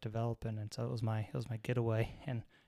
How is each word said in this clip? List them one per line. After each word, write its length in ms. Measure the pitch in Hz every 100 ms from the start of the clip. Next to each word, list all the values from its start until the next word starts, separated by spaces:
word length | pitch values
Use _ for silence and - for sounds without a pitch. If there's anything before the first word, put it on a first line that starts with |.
develop 440 | 113 110 117 117 113
in. 100 | 110
And 140 | 104
so 120 | -
it 60 | 117
was 120 | 120
my, 180 | 113 110
it 140 | 104
was 160 | 131 113
my 80 | 113
getaway. 600 | - 123 113 110 113 - -
And, 160 | 120 - -